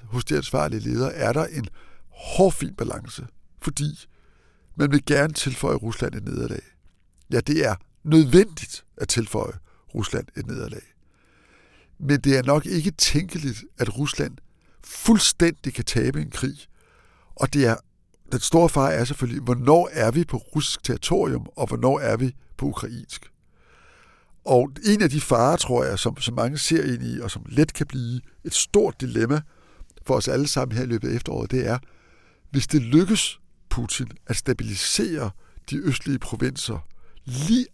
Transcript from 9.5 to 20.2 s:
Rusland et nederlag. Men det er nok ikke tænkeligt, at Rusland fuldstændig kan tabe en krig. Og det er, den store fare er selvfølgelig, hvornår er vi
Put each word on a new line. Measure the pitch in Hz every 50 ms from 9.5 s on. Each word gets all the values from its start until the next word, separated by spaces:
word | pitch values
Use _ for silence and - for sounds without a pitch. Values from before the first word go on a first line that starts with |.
| - - - - _ _ _ - -
Rusland | - 104 - - - - - -
et | - -
nederlag. | - - - - - - - - _ _ _ _ _ _ _ _ _ _ _ _ _ _ _ _ _ _ _ _ _ _ -
Men | 143 135 143 127
det | - 139 135
er | 131 123
nok | 135 143 151 -
ikke | - 185 170 156 196
tænkeligt, | - - - - - 147 190 180 - 165 147 135 117 - - - -
at | - 123 107 98
Rusland | 120 147 143 - - 147 - - - - - _ _ _ _ _ - -
fuldstændig | - - - - - 226 208 - - - - 170 170 160 - - 135 -
kan | - 117
tabe | - - 120 127 127 139 -
en | - -
krig. | - - 131 131 - - - - - _ _ _ _ _ _ _ _ _ _ - -
Og | - 135 131 -
det | 143 131
er, | 117 113 - - _ _ _ _ _ _ _ - -
den | - 117
store | - - 156 165 170 160
fare | - 143 135 143 78
er | - 120
selvfølgelig, | 120 135 - 127 120 117 147 123
hvornår | 120 123 123 120 139 156 170 175 -
er | - 143 113 113
vi | 123 165